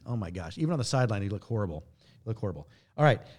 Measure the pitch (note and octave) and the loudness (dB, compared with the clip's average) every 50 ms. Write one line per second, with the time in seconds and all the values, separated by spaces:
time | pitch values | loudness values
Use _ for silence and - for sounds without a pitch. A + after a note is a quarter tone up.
0 | - - A#2+ A#2 G2 E2+ F2+ F#2 E2 E2 - - D#3 D#3 F3 C#3+ A#2+ - - C3 | -8 -6 -4 -4 -4 -4 -6 -8 -8 -8 -4 -2 -2 0 0 0 0 0 2 2
1 | B2+ A2+ A2 G2+ G2 G2 G#2+ G2 - - A#2 G#2+ G#2 F2 D#2 D#2+ - - - _ | 2 2 2 0 0 -2 -4 -4 -4 -4 -2 -2 -2 -2 -4 -8 -10 -14 -20 _
2 | _ - - - _ A2+ A2 - - G2+ E2+ D2 D2 - - _ _ _ _ - | _ -20 -20 -12 _ -8 -6 -4 -4 -4 -4 -6 -10 -16 -20 _ _ _ _ 4
3 | D3+ D3 A2+ - - - - | 6 6 6 4 0 -8 -20